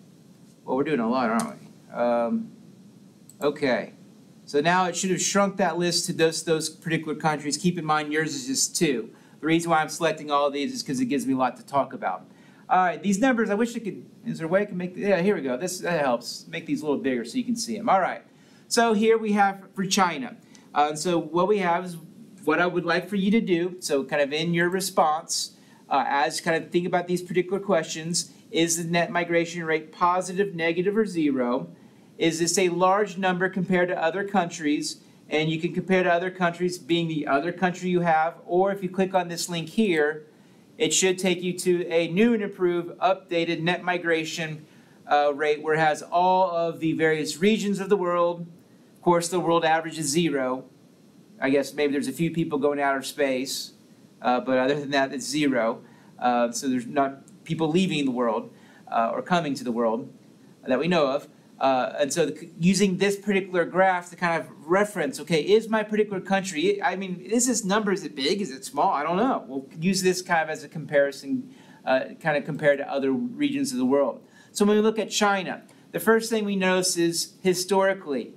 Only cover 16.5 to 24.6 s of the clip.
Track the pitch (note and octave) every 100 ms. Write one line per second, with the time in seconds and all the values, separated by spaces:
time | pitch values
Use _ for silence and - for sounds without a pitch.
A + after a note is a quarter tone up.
16.5 | E3 D3+ C3+ D3+ B2+ C3 B2 A2 B2+ B2
17.5 | A2+ - G#2 A#2+ F#3+ D3+ A#2 - _ -
18.5 | - - A#3 A#3 G#3 A3 A3+ A3 G3+ G3
19.5 | G3 - - F#3+ G#3 F3+ D3 A2+ - -
20.5 | - - - D3+ D3+ F3+ E3+ D3+ E3+ F#3+
21.5 | G#3 F3 E3+ F3+ E3 - - - - D#3
22.5 | D#3+ F3 F3 E3 F3 F3 G3+ G3 A3+ F#3
23.5 | E3+ F3 F3 - C#3 C3 D3 C#3 D3+ E3+
24.5 | E3+